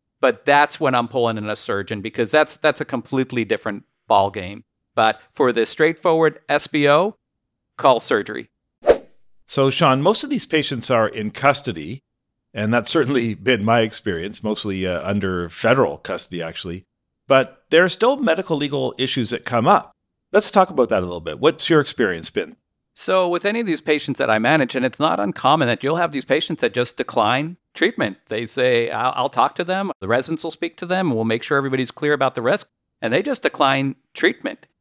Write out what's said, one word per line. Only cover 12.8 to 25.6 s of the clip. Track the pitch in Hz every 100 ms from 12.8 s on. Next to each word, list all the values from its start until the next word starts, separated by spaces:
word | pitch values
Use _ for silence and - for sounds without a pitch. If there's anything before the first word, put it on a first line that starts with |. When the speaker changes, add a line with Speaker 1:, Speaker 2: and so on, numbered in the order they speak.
| 104
Speaker 2:
certainly | 165 127 139 117
been | 104 101 120 107
my | 117
experience, | 113 - - 85 92 104
mostly, | 107 107 107 95 92
uh, | 87 87
under | 101 95 92 87
federal | - 113 127 101 73
custody, | - 90 - 87
actually. | 82 80 92 90 - _ _ _ _
But | 135 127 - _
there | 160
are | 180
still | - 226 277
medical | 247 165 185 156
legal | 143 139 131 -
issues | 127 - 113
that | 120 -
come | 120 127
up. | 202 - _ _ _ _
Let's | 202 208
talk | 202 185
about | 143 120
that | 107
a | 90
little | 87
bit. | 80 76
What's | 139 165 -
your | 160
experience | 139 - 110 85 80
been? | - 78 - _ _ _
Speaker 1:
So | - - 190 180
with | 175 196
any | 226
of | 220
these | 160
patients | - 151 - 135
that | -
I | 110
manage, | 117 156 127 135
and | 127
it's | -
not | 151 170
uncommon | - - 131 156